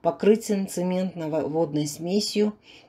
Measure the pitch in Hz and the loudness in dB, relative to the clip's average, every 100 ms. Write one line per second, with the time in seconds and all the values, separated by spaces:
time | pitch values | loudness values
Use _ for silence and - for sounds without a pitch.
0 | 165 170 196 220 - 202 190 - 180 185 | -2 2 4 4 2 -2 -2 -2 -2 0
1 | 185 175 156 156 139 156 165 147 147 - | -2 -4 -4 -2 0 0 0 0 -4 -4
2 | 165 202 208 208 208 208 - - | -2 -2 0 0 0 -2 -14 -20